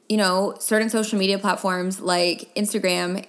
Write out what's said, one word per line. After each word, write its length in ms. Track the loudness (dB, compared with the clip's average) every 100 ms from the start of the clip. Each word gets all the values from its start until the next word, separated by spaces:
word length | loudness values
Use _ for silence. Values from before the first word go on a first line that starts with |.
| -2
you 100 | 0
know, 360 | 2 2 0 -2
certain 320 | 0 2 2
social 280 | 0 0 0
media 200 | 2 0
platforms 640 | 0 0 0 -2 -2 -4
like 540 | 0 2 2 0 -6
Instagram, 720 | -4 -2 0 0 0 -2 -6